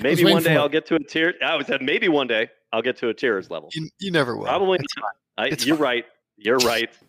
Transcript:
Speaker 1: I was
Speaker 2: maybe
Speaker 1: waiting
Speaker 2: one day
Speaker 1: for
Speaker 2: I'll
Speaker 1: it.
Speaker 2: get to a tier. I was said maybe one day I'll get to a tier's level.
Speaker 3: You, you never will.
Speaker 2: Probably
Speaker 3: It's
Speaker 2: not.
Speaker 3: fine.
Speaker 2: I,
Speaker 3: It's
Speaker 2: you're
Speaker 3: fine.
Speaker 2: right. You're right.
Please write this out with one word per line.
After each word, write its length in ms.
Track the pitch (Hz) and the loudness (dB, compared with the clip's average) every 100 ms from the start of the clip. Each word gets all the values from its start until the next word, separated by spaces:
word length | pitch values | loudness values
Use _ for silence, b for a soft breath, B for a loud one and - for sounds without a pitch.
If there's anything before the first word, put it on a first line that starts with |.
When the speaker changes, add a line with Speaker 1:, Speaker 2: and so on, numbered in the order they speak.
| 120 | 0
Speaker 1:
I 40 | |
was 80 | 170 | 4
Speaker 2:
maybe 60 | |
Speaker 1:
waiting 80 | 170 | 4
Speaker 2:
one 100 | - | 4
day 120 | 165 | 4
Speaker 1:
for 60 | 156 | 2
Speaker 2:
I'll 60 | 147 | 2
Speaker 1:
it. 60 | |
Speaker 2:
get 140 | 151 156 | -2 0
to 80 | 165 | -2
a 20 | |
tier. 300 | 147 160 165 - | 0 -2 -2 0
I 120 | 131 160 | -2 -2
was 100 | 139 | -2
said 160 | 139 | -4
maybe 260 | 135 185 220 | -2 0 2
one 180 | 147 127 | 2 2
day 240 | 110 117 _ _ | 0 -2 _ _
I'll 100 | 113 | -2
get 140 | 117 123 | -2 -2
to 100 | 123 | -4
a 60 | |
tier's 360 | 110 131 101 87 | -2 0 -2 -4
level. 240 | 82 78 | -12 -10
Speaker 3:
You, 140 | 160 156 _ | -10 -10 _
you 120 | 196 | -2
never 260 | 170 127 110 | 0 0 -2
will. 100 | 101 | -2
Speaker 2:
Probably 320 | 151 190 185 | 0 2 0
Speaker 3:
It's 180 | 135 - | -2 -8
Speaker 2:
not. 80 | 110 - _ - | -10 -12 _ -6
Speaker 3:
fine. 100 | 120 | -4
Speaker 2:
I, 0 | |
Speaker 3:
It's 120 | 151 | -2
Speaker 2:
you're 120 | 127 156 | 0 2
Speaker 3:
fine. 60 | |
Speaker 2:
right. 220 | 143 120 - _ _ _ | 2 -2 -6 _ _ _
You're 240 | 104 131 | 0 2
right. 300 | 120 113 117 - | 2 0 -2 -8